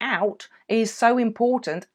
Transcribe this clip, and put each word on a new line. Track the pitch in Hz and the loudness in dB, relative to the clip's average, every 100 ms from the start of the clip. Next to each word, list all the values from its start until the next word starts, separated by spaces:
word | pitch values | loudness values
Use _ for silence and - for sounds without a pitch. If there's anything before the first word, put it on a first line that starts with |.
out | 233 185 202 202 - _ - | -4 -2 -2 -4 -16 _ -2
is | 226 220 | 0 0
so | - 233 247 | 2 2 4
important | 226 220 240 254 208 165 - | 0 0 0 0 -2 -8 -8